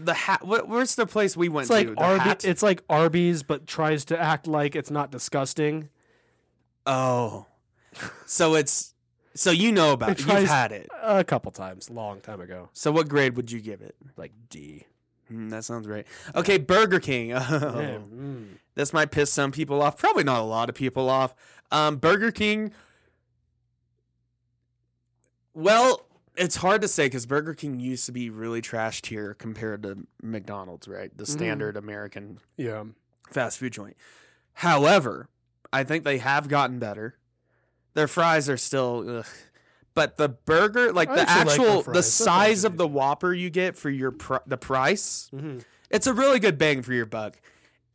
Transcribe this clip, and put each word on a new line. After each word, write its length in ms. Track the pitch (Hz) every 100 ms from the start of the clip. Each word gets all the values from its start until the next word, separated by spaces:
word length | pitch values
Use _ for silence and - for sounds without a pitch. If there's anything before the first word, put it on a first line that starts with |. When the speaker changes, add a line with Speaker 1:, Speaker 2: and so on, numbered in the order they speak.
Speaker 1:
the 100 | 160
ha-, 260 | 165 - 190
what, 260 | 180 220 -
where's 280 | 233 254 -
the 100 | 220
place 300 | 214 202 170
we 100 | 175
went 160 | 151 131
Speaker 2:
It's 40 |
like 160 | 226 120
Speaker 1:
to? 80 | 110
The 60 |
Speaker 2:
Arby-, 160 | 165 190
Speaker 1:
Hat? 220 | - - 190
Speaker 2:
it's 160 | 175
like 220 | 208 185 -
Arby's, 520 | 151 165 165 175 170
but 220 | 139 147 156
tries 360 | - 156 156 139
to 140 | 165
act 280 | 160 151 165
like 280 | 147 147 160
it's 160 | -
not 200 | 151 139
disgusting. 800 | 127 - 147 135 - 151 156 151 _ _ _ _ _ _ _ _ _ -
Speaker 1:
Oh. 600 | 131 131 123 117 101 - _ _ _ _ - - - -
So 300 | - 170 160
it's, 380 | 147 - - _ _ _ _
so 180 | - -
you 200 | 170 220
know 220 | 208 160
about 160 | 135 110
Speaker 2:
It 80 | 190
Speaker 1:
it. 40 |
Speaker 2:
tries 180 | 139 202
Speaker 1:
You've 80 | 196
had 220 | 143 117
it. 160 | 104 - -
Speaker 2:
a 220 | 220 196
couple 280 | 175 123 -
times, 380 | - 95 92 -
long 300 | 117 107 98
time 220 | - 104
ago. 280 | 90 92 90
Speaker 1:
So 180 | - 156
what 160 | 156 160
grade 280 | 143 135 120
would 120 | 117
you 100 | 117
give 200 | 110 98
it? 140 | 104 - 139 -
Speaker 2:
Like, 160 | 82 107 117
D. 360 | 76 73 73 - _ _ _ -
Speaker 1:
Mm, 180 | 113 110
that 120 | 110
sounds 240 | 110 120 107
right. 180 | 107 - - - 151
Okay, 220 | 175 190
Burger 420 | 139 185 220 170
King. 320 | - 131 117
<laughs> 20 | 123
Oh. 40 | 127 151 143 117
Speaker 2:
Yeah, 180 | 147 113 101
mm. 320 | 117 139 131 107 92 _ -
Speaker 1:
This 160 | 143
might 160 | 160 151
piss 200 | - 143
some 200 | - 139
people 300 | 139 147 143
off. 160 | 147 -
Probably 260 | 359 392
not 180 | 143 123
a 20 | 110
lot 220 | 110 120
of 60 | 117
people 340 | 131 127 131
off. 240 | 131 131 - _ _ _
Um, 240 | 151 151 147
Burger 340 | 156 196 226
King, 400 | 226 214 214 214 - _ _ _ _ _ _ _ _ _ _ _ _ _ _ _ _ _ _ _ _ _ _ _ _ _ _ _
well, 520 | - 165 220 254 - - _ _ -
it's 220 | 175 -
hard 240 | 180 214
to 40 | 196
say 220 | 151 139
'cause 160 | 127 120
Burger 280 | 139 156 151
King 240 | 147 127
used 260 | 123 127 -
to 60 |
be 180 | 123 120
really 320 | 110 113 117
trashed 460 | 113 117 113 104 -
here 260 | 110 104
compared 500 | 107 113 110 110 104
to 220 | 104 98 - -
McDonald's, 640 | 110 110 - 101 92 85 -
right? 280 | 95 98 -
The 60 |
Speaker 2:
Mm-hmm. 80 | 104
Speaker 1:
standard 440 | 147 113 107 107 104
American 600 | 104 104 104 101 104 101 _ -
Speaker 2:
Yeah. 280 | 123 110 107 110 _ _ _
Speaker 1:
fast 260 | - 117 -
food 160 | 127
joint. 240 | 117 101 - _ _ _ _ _
However, 760 | - 175 151 147 196 127 80 - _ _ _ -
I 100 | 131
think 200 | 135 156
they 160 | 147 135
have 280 | 120 139 147
gotten 320 | 143 131 123
better. 380 | 113 104 110 - _ _ _ _ _ _ _ -
Their 120 | 151
fries 400 | - 165 160 139
are 80 | 131
still, 600 | - 139 127 120 104 120
ugh. 60 | 110 - - _ _ _ _ -
But 220 | 160 -
the 120 | 147
burger, 640 | 123 - 160 208 226 240
like, 160 | 180 156
Speaker 2:
I 60 | 147
Speaker 1:
the 60 |
Speaker 2:
actually 160 | 156 175
like 80 | 160
their 60 | 147 247
Speaker 1:
actual, 120 | 196
the 60 |
Speaker 2:
fries. 100 | 135 170
They're 60 |
Speaker 1:
size 600 | 170 - 226 175 214 220
of 80 | 208
Speaker 2:
pretty 40 | 170
Speaker 1:
the 60 |
Speaker 2:
decent. 120 | 170 143
Speaker 1:
Whopper 380 | 135 147 185
you 160 | 180 180
get 260 | 165 180 -
for 140 | 151
your 220 | 139 131
pr-, 240 | 123 - 131 -
the 120 | 131
price, 720 | - 131 135 202 - - -
Speaker 2:
Mm-hmm. 260 | 135 151 131 - _ _
Speaker 1:
it's 160 | 208 262
a 80 |
really 260 | 226 269 262
good 200 | 202 151
bang 240 | 156 139
for 100 | 123
your 140 | 123 113
buck. 340 | 110 107 - _ _ _ _ _